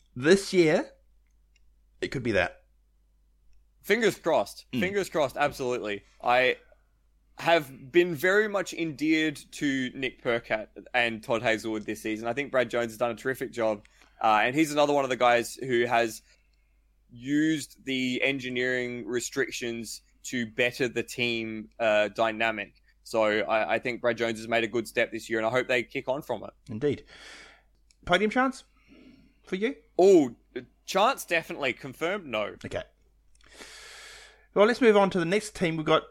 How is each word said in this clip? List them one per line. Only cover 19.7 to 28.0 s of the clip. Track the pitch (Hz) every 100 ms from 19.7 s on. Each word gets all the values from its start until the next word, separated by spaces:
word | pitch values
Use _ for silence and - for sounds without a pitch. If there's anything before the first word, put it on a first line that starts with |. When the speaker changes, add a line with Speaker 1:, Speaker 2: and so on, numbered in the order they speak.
| 117 110 - - _
Speaker 2:
to | - 127 113
better | 110 123 - 127
the | 117
team, | 113 - 120 117 113 110 107 -
uh, | 113 107 104
dynamic. | 101 113 110 113 107 95 _ _ _
So | - 113
I, | 107 107 95 110 90 113
I |
think | 127 117
Brad | 120 117
Jones | 117 110
has | 113
made | 117
a | 113
good | 117 107
step | - 113
this | 113 -
year, | 113
and | 110
I |
hope | 127 123
they | 123
kick | 110 139 -
on | 135
from | - 107
it. | 98 - -
Speaker 1:
Indeed. | 110 147 117 - - - - - - _ _ _ _